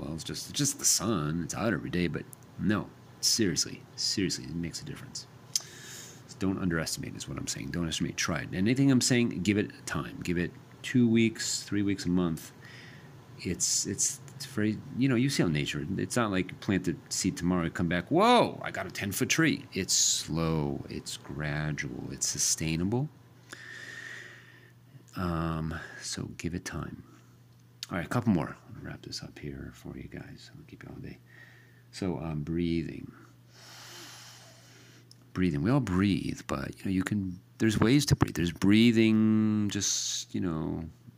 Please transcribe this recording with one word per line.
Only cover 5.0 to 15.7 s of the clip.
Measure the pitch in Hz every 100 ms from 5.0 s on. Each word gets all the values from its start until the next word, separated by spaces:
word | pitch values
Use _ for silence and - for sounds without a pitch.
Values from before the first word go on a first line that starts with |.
| - - - - - -
So | - - - - - - - -
don't | 95 95
underestimate | 95 82 78 - - 50
is | -
what | 67
I'm | -
saying. | - 67
Don't | 82 82
estimate. | - 82 -
Try | - 80
it. | -
Anything | 87 104 127 139
I'm | 127
saying, | - 123 120 -
give | 90 104
it | - - -
time. | 80 71 -
Give | - 87
it | 85 - - -
two | - 127 117
weeks, | 113 113 110 - -
three | - 101
weeks, | 101 98
a | 90
month. | 90 87 80 - - - - - - - - - -
It's, | 95 87 - - -
it's, | 98 - - - -
it's | -
very, | - 107 104 - -
you | 135
know, | 135
you | 139
see | 143
how | 101
nature, | 73 69